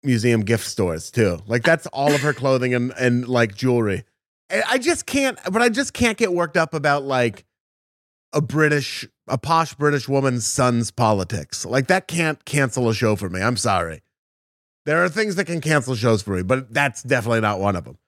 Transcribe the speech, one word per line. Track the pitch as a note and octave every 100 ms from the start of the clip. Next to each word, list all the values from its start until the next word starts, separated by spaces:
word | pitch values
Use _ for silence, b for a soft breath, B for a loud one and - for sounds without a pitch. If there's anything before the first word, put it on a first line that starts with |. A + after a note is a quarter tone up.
museum | C#3 A#2+ A#2 A#2
gift | G2+ A2+ -
stores, | - F#2+ D#2+ -
too. | - G#2+ F2 G2+
Like, | A#2+
that's | A#2 E3 -
all | - C#3+
of | D3
her | C#3+
clothing | C#3 C3+ C3 B2
and, | B2 B2 -
and, | B2+ A#2+ B2
like, | B2+ A#2 G2+
jewelry. | B2+ A#2+ A2 F2+ - _ _ _ _
I, | D4+ E4
I | B3+
just | C4 E4+ -
can't, | C#4 C4+ - -
but | G3
I | A#3+
just | A3 C#4
can't | - A#3+ G#3+
get | A3
worked | F3 E3+ E3+
up | D#3+
about, | D#3+ D3 C#3+
like, | C#3 C3 A#2+ G2+ _ _ _ _ _ _ _ _ _
a | D3+
British, | B2 C#3+ D3+ D3 C3 - - _ -
a | C3+
posh | - E3 D#3+
British | - D3 C#3+ B2
woman's | C#3 C3+ B2 A2
son's | - B2+ A#2+ A2+
politics. | - A2+ G#2 F2+ G2 C#2+ - -
Like, | B2+ C3
that | F#3+ -
can't | E3+ D#3+ D3+ -
cancel | C#3+ C3+ C3 A#2+
a |
show | G#2+ A#2 G#2
for | G2
me. | F#2
I'm | G2+ A#2
sorry. | A#2 F#2+ E2+ D#2 _ _ _ _ _ _ _ _ -
There | D#3
are | F3+
things | E3 G#3+ F#3
that | E3+
can | E3+
cancel | D3+ D3+ B2 B2
shows | A#2 A2
for | G2 F#2
me, |
but | F#2 C3 B2+
that's | A2+ C#3+ -
definitely | B2+ C3 A2 A2+
not | G#2+ G2+
one | G2 F2+
of | B1+
them. | -